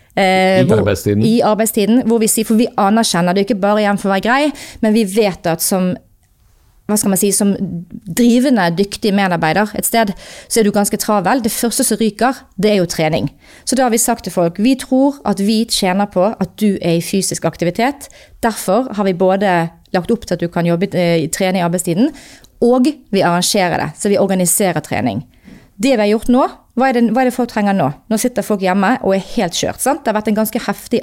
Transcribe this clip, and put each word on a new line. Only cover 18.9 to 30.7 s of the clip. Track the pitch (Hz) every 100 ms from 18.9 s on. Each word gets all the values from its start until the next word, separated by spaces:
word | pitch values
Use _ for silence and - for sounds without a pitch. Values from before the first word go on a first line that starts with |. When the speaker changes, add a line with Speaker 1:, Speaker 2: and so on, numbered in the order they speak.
| 196
Speaker 1:
har | 196
vi |
både | 180 185 196 202 175 170 - _
lagt | 185 175
opp | 226 -
til | 175
at |
du | 170
kan | 175 170
jobbe, | 170 185
eh, | - 175 170 156
trene | - 185 190
i | 170
arbeidstiden, | 175 - 170 269 - - - - _
og | 240 247 247 302 -
vi | 196
arrangerer | 175 175 180 214 180 156
det, | - -
så | 208
vi | 202
organiserer | 196 190 180 - 196 170
trening.» | - - 107 101 - _ - - - -
Det | 240 247
vi |
har | 208
gjort | 214 -
nå, | 247 339 - _ -
hva | 269
er |
det, | 247 233
hva | 220
er | 254
det |
folk | - 240
trenger | - 202
nå? | 196 165 147 -
Nå | 220
sitter | 247 240
folk | 196 208
hjemme | 185 185 196 254
og | - 190
er | 185 -
helt | 208 -
skjørt, | - -
sant? | 262 277
Det | -
har | 214
vært | 214
en | 214
ganske | 214 226
heftig | -